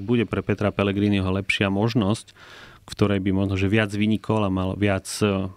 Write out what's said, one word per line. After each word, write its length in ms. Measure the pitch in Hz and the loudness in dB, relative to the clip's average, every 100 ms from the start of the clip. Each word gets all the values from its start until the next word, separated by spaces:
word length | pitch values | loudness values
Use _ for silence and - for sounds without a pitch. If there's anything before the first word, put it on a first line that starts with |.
| 98 | 0
bude 240 | 120 101 | 0 0
pre 160 | - - | -2 -2
Petra 240 | 101 104 | -2 -2
Pellegriniho 560 | - 101 101 104 101 95 | 0 0 2 2 2 0
lepšia 480 | 98 98 - 101 | -2 -2 0 0
možnosť, 640 | 98 113 123 95 113 - - - - - - - | 0 0 2 0 0 -6 -20 -20 -20 -20 -20 -10
v 20 | |
ktorej 240 | - 101 101 | 0 0 2
by 160 | 95 | 0
možno, 240 | 95 98 95 | 0 0 0
že 80 | 98 | 2
viac 240 | 110 104 104 | 2 2 0
vynikol 480 | 107 104 - 110 98 | 0 0 0 0 0
a 80 | |
mal 240 | 95 92 95 | 0 -2 0
viac, 320 | 104 95 - - 104 | 0 0 -4 0 0
e, 240 | 95 95 | 0 -4